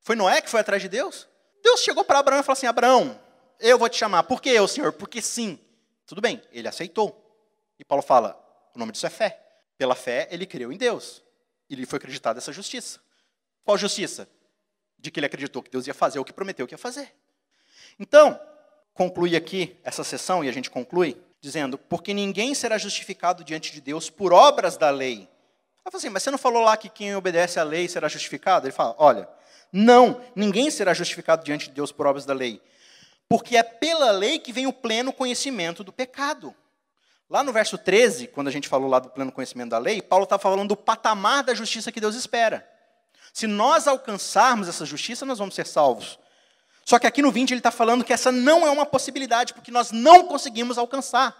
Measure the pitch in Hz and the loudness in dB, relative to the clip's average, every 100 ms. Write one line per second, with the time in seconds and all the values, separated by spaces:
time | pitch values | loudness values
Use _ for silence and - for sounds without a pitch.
0 | - 226 185 285 302 226 208 196 185 202 | -4 0 2 2 2 -2 0 -2 -4 -6
1 | 349 - - _ _ _ 453 494 - 302 | -8 -10 -20 _ _ _ 2 2 2 -2
2 | 403 277 277 277 277 262 247 233 240 254 | 2 2 4 0 0 -2 0 2 4 4
3 | 151 110 _ _ _ _ 226 247 226 - | 2 -8 _ _ _ _ 4 4 4 -2
4 | 220 180 - 254 285 240 190 - 294 - | 0 0 0 -4 2 2 2 0 -4 -6
5 | 202 - - - 220 151 _ _ _ _ | -14 -10 -8 -6 -8 -8 _ _ _ _
6 | _ 165 220 135 _ 117 110 - 170 220 | _ -4 -4 -4 _ -12 -12 -10 -10 -4
7 | 208 - _ _ _ _ _ _ - 143 | -4 -6 _ _ _ _ _ _ -4 -4
8 | - 131 107 - _ _ _ - 165 156 | 2 2 2 -10 _ _ _ -10 -10 -8
9 | - - 208 - _ _ _ _ 131 127 | -10 -4 -4 -4 _ _ _ _ -2 -2
10 | - 123 160 175 180 165 120 196 240 175 | -4 -6 -6 -10 -12 -12 -12 -6 -4 -4
11 | - - _ _ _ _ _ 135 127 143 | -10 -20 _ _ _ _ _ -14 -10 -10
12 | 131 135 - 113 - 147 202 254 - - | -10 -8 -6 -6 -10 -14 -12 -12 -14 -20
13 | _ _ _ _ _ _ - 202 196 - | _ _ _ _ _ _ -2 0 0 -4
14 | 160 - 101 _ _ _ _ _ _ _ | -8 -10 -18 _ _ _ _ _ _ _
15 | 135 170 143 127 139 127 - 131 127 135 | -12 -6 -6 -6 -10 -12 -10 -10 -10 -2
16 | 156 135 131 - 196 180 123 156 247 247 | -2 -2 -10 -10 -12 -10 -12 -12 -14 -12
17 | 277 _ _ _ _ _ _ _ - _ | -18 _ _ _ _ _ _ _ -20 _
18 | 196 294 294 - - - _ _ _ - | 6 8 8 4 -16 -20 _ _ _ -4
19 | 185 175 180 165 165 190 175 _ - - | -4 0 0 0 -2 -8 -8 _ -12 -10
20 | 143 131 - 185 143 123 127 131 123 175 | -10 -10 -4 -2 -2 -6 -10 -12 -6 -2
21 | 170 120 _ _ 143 156 135 131 _ 170 | -2 -4 _ _ -10 -6 -6 -8 _ -10
22 | - 202 202 185 240 285 233 214 202 - | -6 -6 -4 -4 -4 -4 -4 -4 -4 -10
23 | - 185 175 180 156 156 - 151 139 156 | -10 -6 -4 -4 -8 -10 -10 -14 -10 -10
24 | 160 _ 190 180 285 269 190 - 156 139 | -10 _ 4 8 8 6 -2 0 0 0
25 | 131 110 92 _ _ _ _ _ 370 370 | -4 -8 -14 _ _ _ _ _ -14 -10
26 | 269 190 - 277 254 233 226 214 202 - | -8 -6 -6 -2 0 2 2 2 -4 -12
27 | 208 202 185 165 175 175 156 160 180 175 | -8 -4 -2 0 0 -2 -4 -2 -4 -4
28 | 151 151 - 143 - 180 135 - 135 117 | -6 -6 -10 -6 0 2 0 -4 -4 4
29 | 151 113 92 - _ _ _ 180 226 247 | 4 4 -4 -20 _ _ _ 2 8 10
30 | 240 - - - 208 196 294 294 190 165 | 8 4 -10 -4 -2 0 -2 0 0 0
31 | 175 - 165 160 143 147 - - 143 - | -2 -8 0 0 0 -8 -8 -8 -10 -2
32 | 143 143 139 135 127 104 _ _ _ _ | -2 -2 -4 -4 -4 -8 _ _ _ _
33 | _ _ _ 226 - 233 233 - 302 330 | _ _ _ -2 2 2 2 -2 -2 2
34 | 262 196 214 320 - 233 269 262 233 220 | 2 2 0 -2 -6 -4 -4 -4 -4 -2
35 | 254 262 254 240 277 240 170 170 190 - | -4 -4 -6 -4 -6 -6 -6 -8 -16 -10
36 | 254 254 277 294 151 - _ _ _ _ | -10 -6 -6 -6 -12 -20 _ _ _ _
37 | _ _ _ 190 285 220 208 185 - 190 | _ _ _ -2 0 0 -2 -4 2 4
38 | 240 - 123 - 139 135 139 139 135 127 | 4 2 -12 -8 -6 -6 -2 -2 2 2
39 | 127 - 135 131 127 123 120 113 139 214 | 0 -10 -10 -8 -12 -12 -6 -4 -2 -4
40 | - 185 196 196 196 196 202 208 - 226 | 0 0 2 -2 0 -2 -2 -4 -2 -2
41 | 226 208 202 277 262 220 220 233 220 226 | 0 0 0 0 0 -4 -6 -8 -10 -6
42 | 214 226 - 240 220 135 - _ _ _ | -6 -6 -6 0 0 -2 -12 _ _ _
43 | _ _ _ - 220 202 214 294 - 190 | _ _ _ -8 -4 0 2 4 2 -2
44 | - 196 - 190 247 233 180 160 151 143 | -4 -10 -2 4 4 4 -4 -8 -10 -8
45 | - 233 269 240 202 - 160 - 143 113 | -10 -10 -8 -8 -8 -8 -4 2 2 2
46 | - - _ _ _ _ _ _ - 240 | -8 -18 _ _ _ _ _ _ 2 4
47 | 240 - 285 214 254 247 233 - 226 247 | 4 4 2 2 -2 0 -2 0 2 2
48 | 240 240 254 254 247 330 311 285 294 269 | 0 0 2 2 4 4 4 2 0 -2
49 | 269 269 262 233 247 - - 240 233 226 | -4 -8 -2 -2 -2 -8 -6 -4 -2 2
50 | 254 359 359 285 285 220 240 240 240 269 | 10 10 10 -6 -6 -6 -6 -4 -4 -4
51 | 254 247 262 - | -2 0 0 -2